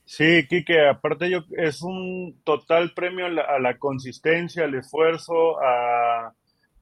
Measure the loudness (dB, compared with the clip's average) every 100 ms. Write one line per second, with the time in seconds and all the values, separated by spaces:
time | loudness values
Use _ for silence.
0 | -16 -2 2 2 0 -6 0 4 4 2
1 | -4 -4 -4 -4 -6 -4 -4 -4 -10 -8
2 | -10 -10 -12 -8 -2 -2 2 0 2 -4
3 | -6 -4 -4 -2 0 0 0 0 -4 -4
4 | -8 -4 0 0 0 -2 -2 -2 -6 2
5 | 2 2 -2 2 2 2 2 2 2 2
6 | 2 0 -4 _ _ _ _ _